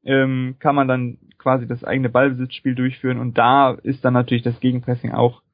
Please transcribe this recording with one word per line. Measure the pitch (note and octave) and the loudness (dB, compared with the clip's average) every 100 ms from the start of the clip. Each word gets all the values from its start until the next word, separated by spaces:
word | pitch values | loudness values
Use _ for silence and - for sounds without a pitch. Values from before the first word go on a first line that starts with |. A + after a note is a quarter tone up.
| C3 | -2
ähm, | C3+ C3+ C3 B2+ C3 | 0 2 -2 -4 -4
kann | D3+ C#3+ | 0 0
man | C3 | 0
dann | B2+ B2 - _ _ | 0 -4 -8 _ _
quasi | C3 C3 A#2 | -2 0 -2
das | B2 | -8
eigene | - C3+ B2 | -4 -2 0
Ballbesitzspiel | B2 C#3 B2+ B2+ - C3+ B2 | 2 2 0 -6 -6 -4 -2
durchführen. | B2+ C3 B2+ B2 | -2 -2 -4 -4
Und | B2 A#2 | -2 2
da | A#2+ C#3 C3+ | 4 4 4
ist | - - C3+ B2+ | 0 -6 -2 0
dann | |
natürlich | B2 B2 A#2+ | 2 2 -2
das | B2 A#2+ | -2 -2
Gegenpressing | B2+ B2+ B2 B2 - | -2 -2 -4 -6 -4
auch | - A#2+ - _ | 0 0 -2 _